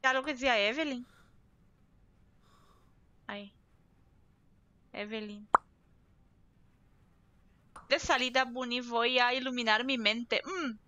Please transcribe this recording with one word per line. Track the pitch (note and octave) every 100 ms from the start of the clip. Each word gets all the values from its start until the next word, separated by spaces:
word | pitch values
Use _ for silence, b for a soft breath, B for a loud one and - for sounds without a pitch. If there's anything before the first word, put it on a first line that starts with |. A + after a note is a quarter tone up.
Algo | C4 C4
que | C#4
decía | C4 C4 A3+
Evelyn. | G#3 C4 D#4 B3+ B3 b b - _ _ - _ _ _ - _ - _ b b b b b _ _ - -
Ahí. | G#3 G3+ _ _ _ _ _ _ _ _ _ _ _ _ _ _
Evelyn. | - G#3 A3 G#3 G#3 G#3+ - - _ _ _ _ _ _ _ _ _ - _ _ _ _ _ _ _ _ _ _ - -
De | C#4+
salida, | - C4 B3+ B3+ C4
Bunny, | A#3+ B3 B3
voy | A#3+ A#3 A#3 B3+
a | B3
iluminar | B3+ C4 B3 A3+ G#3+
mi | B3+ C4
mente. | G#3 A3+ A#3+ A3 C#4
Mm. | F#4 D4 G#3+